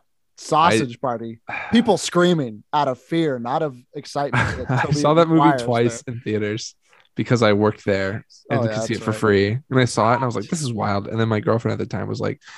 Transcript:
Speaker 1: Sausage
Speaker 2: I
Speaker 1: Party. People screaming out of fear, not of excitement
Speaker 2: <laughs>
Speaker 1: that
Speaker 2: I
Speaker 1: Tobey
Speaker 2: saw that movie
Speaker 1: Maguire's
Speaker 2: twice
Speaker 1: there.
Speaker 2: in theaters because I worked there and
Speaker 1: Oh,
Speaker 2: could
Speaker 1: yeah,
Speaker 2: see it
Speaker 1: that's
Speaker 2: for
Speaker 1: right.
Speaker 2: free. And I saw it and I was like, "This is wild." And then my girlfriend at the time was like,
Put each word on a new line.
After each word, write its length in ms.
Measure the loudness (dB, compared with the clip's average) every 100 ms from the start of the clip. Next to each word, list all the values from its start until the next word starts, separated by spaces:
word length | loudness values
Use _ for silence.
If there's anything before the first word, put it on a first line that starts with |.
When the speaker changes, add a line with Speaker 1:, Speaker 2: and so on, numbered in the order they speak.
| _ _ _ -18
Speaker 1:
Sausage 600 | -2 2 4 2 0 -6
Speaker 2:
I 40 |
Speaker 1:
Party. 400 | -6 -6 -10 -14 -14 -12 0
People 240 | 2 2 0
screaming 680 | 0 2 2 2 -2 -8 -6
out 160 | -2 -2
of 120 | -4
fear, 380 | -4 -2 -2 -4
not 240 | -4 -4
of 140 | -4 -8 _
excitement 640 | -16 -10 -6 -2 -2 -2 -4
Speaker 2:
<laughs> 100 | -2
Speaker 1:
that 20 |
Speaker 2:
I 120 | -2
Speaker 1:
Tobey 120 | 0 0
Speaker 2:
saw 140 | 4
that 140 | 4 4
movie 120 | 4
Speaker 1:
Maguire's 220 | 4 2
Speaker 2:
twice 400 | 0 0 0 -2
Speaker 1:
there. 120 | -10
Speaker 2:
in 60 | -10
theaters 540 | -4 -4 -2 -6 -10 -16 _ _ _ -4
because 260 | 0 4
I 100 | 4
worked 320 | 6 2 0
there 400 | -2 0 -2 -6 -12 -16 -4
and 80 | 0
Speaker 1:
Oh, 40 |
Speaker 2:
could 100 | 0
Speaker 1:
yeah, 80 | -2
Speaker 2:
see 140 | -4
it 20 | -4
Speaker 1:
that's 80 |
Speaker 2:
for 80 | -4
Speaker 1:
right. 80 | 0
Speaker 2:
free. 380 | 4 4 4 0 0
And 80 | 2
I 60 |
saw 260 | 2 2 2
it 60 | 2
and 80 |
I 20 | 0
was 80 |
like, 140 | -4 -6
"This 140 | -6
is 100 | -4
wild." 340 | -4 -2 -2 -2
And 140 | -2
then 80 | 0
my 100 | 0
girlfriend 340 | 0 0 -2
at 40 | -4
the 80 | -6
time 220 | -6 -6
was 120 | -6
like, 200 | -6 -6 -14